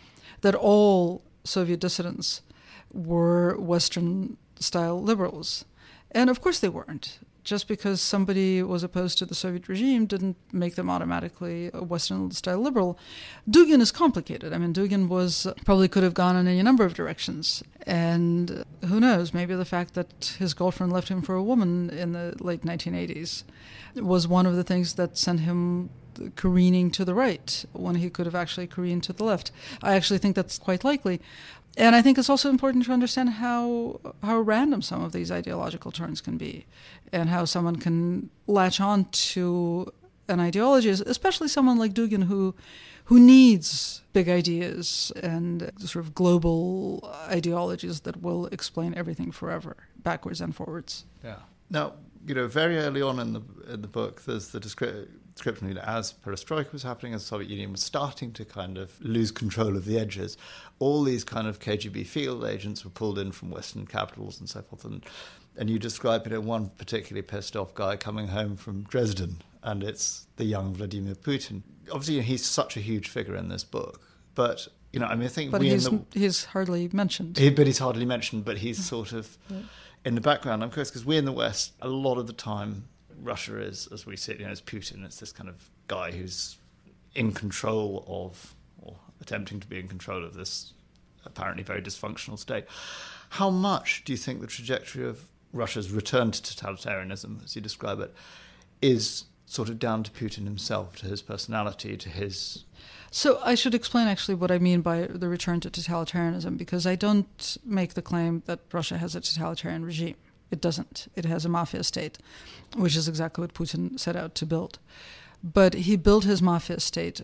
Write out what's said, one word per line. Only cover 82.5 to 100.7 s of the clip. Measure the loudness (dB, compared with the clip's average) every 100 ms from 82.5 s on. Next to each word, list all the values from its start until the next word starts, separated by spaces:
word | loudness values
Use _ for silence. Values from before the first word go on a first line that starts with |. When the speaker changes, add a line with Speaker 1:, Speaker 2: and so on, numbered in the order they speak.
| -8 -8 -10 -14 _ _ -16
Speaker 2:
Russia | -10 -10 -8 -10
is, | -10 -12 -14
as | -14 -14
we | -12
see | -10
it, | -10
you | -12
know, |
it's | -14
Putin. | -12 -12 -12 -14 -16
It's | -16
this | -18
kind | -16 -18
of | -18 -20 _ -10
guy | -8 -6
who's | -8 -10 -10 -10 -12 _ _ _ _ _
in | -4 -2
control | -2 -6 -4 -2 -2 -2 -6 -8
of, | -10 -10 -14 -20 -20 _ -20
or | -20 -20 -20 _
attempting | -10 -8 -8 -12
to | -12
be | -12
in | -12
control | -12 -10 -8
of | -10
this | -12 -10 -10 -12 -20 _ _ _ _
apparently | -20 -10 -8 -8
very | -8 -8
dysfunctional | -8 -10 -10 -10 -12 -12
state. | -8 -8 -8 -16 -16 -16 -16 -20 -14
How | -2 0
much | 2 0 -2 -4 -6 -6
do |
you | -8
think | -6 -10
the | -10
trajectory | -12 -6 -6 -6 -8 -8
of | -10 -16 _ _
Russia's | -8 -6 -6 -6
return | -6 0 2 2
to | -2
totalitarianism, | -8 -10 -12 -10 -8 -8 -8 -10 -12 -14
as | -12 -12
you |
describe | -10 -8 -6 -6
it, | -8 -12 -20 -20 -20 -20 _ _
is | 2 2 0 -6 -12 _ -12
sort | -8 -6
of | -4
down | -4 -2
to | -6
Putin | -8 -8 -6 -8
himself, | -8 -6